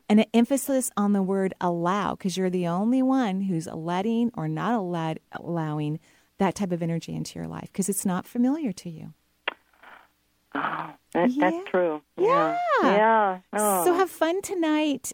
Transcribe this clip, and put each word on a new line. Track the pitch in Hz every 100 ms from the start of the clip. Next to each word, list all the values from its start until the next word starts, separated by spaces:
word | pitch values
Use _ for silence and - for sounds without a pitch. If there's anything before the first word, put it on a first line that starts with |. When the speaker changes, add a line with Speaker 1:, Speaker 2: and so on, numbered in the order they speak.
| -
Speaker 1:
And | 214
an | 220
emphasis | 233 233 277 - 262 247 -
on | 202
the | 202
word | 185 196 190 -
allow, | 180 170 170 202 180 -
'cause | 190 175
you're | 185
the | 180 170
only | 175 220 262
one | 262 269 226 190
who's | 196 165 160
letting | 160 160 180 233 226 233 -
or | 156
not | 156 170 240
allowed, | 180 175 160 160 -
allowing | - - 170 156 151 151 156 - _ _ -
that | 190 -
type | 196
of | 175
energy | 165 165 -
into | 160 156 165
your | 165
life, | - -
'cause | - 196
it's | 196 196
not | 180 -
familiar | 247 247 311 277
to | 180 175
you. | 156 160 - _ _ - - _ _ - - - _ _ _ _ -
Speaker 2:
Oh, | - 147 160 - _
that, | 165 175
Speaker 1:
Yeah. | 262 -
Speaker 2:
that's | 330 381
true. | 185 175 151 - -
Speaker 1:
Yeah. | 403 554 622 698 698 539
Speaker 2:
Yeah. | 294 202
Yeah. | 220 226 202 185 -
Oh. | 208 208 185 175
Speaker 1:
So |
have | 349 370
fun | - 320 370
tonight, | - 392 311 302 302 269 -